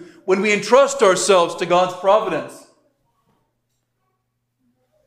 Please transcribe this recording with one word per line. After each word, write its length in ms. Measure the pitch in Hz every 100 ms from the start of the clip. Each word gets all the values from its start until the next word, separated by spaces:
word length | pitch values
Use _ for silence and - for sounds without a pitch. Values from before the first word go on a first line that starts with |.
| -
<laughs> 160 | - -
when 160 | 190
we 120 | 214
entrust 480 | 202 196 254 277 -
ourselves 540 | 202 180 - 185 165 -
to 100 | 170
God's 300 | 180 185 -
providence. 680 | 196 214 190 147 127 - - _ _ _ _ _ _ _ _ _ _ _ _ _ _ _ _ _ _ _ 247 _ _ _